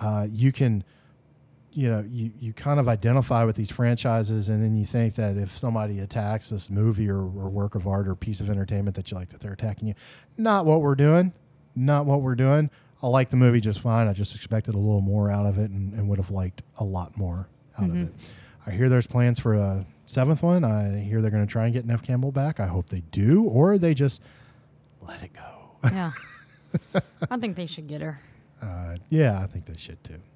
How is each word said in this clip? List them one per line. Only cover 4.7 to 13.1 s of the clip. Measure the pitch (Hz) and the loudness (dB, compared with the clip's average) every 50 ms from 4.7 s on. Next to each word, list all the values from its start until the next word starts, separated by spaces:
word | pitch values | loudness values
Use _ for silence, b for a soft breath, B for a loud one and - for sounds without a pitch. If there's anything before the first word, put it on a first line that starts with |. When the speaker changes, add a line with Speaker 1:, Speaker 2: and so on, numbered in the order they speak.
| 107 | 2
Speaker 1:
you | 107 104 | 0 0
think | - - 120 117 113 104 | -2 0 0 0 0 0
that | - 110 104 98 101 | -2 -2 -2 -2 -2
if | 101 98 - - | -4 -6 -6 -6
somebody | - 120 113 113 107 104 104 98 | -6 -4 -4 -2 -4 -4 -4 -6
attacks | 98 98 - 120 104 101 107 110 - - | -8 -6 -6 -4 -2 -2 -2 -4 -4 -6
this | 110 98 - - | -6 -6 -6 -4
movie | 98 98 107 113 113 101 110 101 | -2 2 2 2 2 2 0 0
or, | 98 98 | 0 -2
or | 95 92 92 98 98 98 | -2 -4 -6 -6 -6 -6
work | 95 101 101 101 - | -4 -2 -2 -2 -2
of | 104 90 101 | -4 -2 0
art | 98 98 101 95 | 0 0 0 -2
or | 92 | -4
piece | - - - 107 - | -4 -6 -6 -6 -4
of | - 101 | -4 -2
entertainment | 107 98 98 - 107 101 98 101 92 | -2 -2 -2 -2 -2 -2 -2 -2 -4
that | - 92 - | -6 -8 -8
you | 104 92 | -10 -10
like, | 90 - | -10 -12
that | - - | -14 -14
they're | - 107 95 | -12 -12 -8
attacking | - - 110 101 - - 110 | -6 -6 -6 -4 -4 -6 -6
you. | 101 B B B B B B B _ - | -6 B B B B B B B _ -4
Not | 220 226 214 196 175 | 0 2 2 2 4
what | 156 156 165 | 4 4 4
we're | 151 143 139 | 4 2 4
doing. | 135 143 147 156 170 185 185 - - _ _ _ _ _ _ _ | 4 6 6 6 6 4 2 0 -6 _ _ _ _ _ _ _
Not | 123 127 139 147 143 147 | -2 0 2 2 2 2
what | 143 139 143 | 2 2 2
we're | 135 131 127 | 2 0 0
doing. | 117 131 135 139 151 156 147 b b b b b _ | 2 4 4 4 4 4 2 b b b b b _
I | - | -2
like | 127 | 2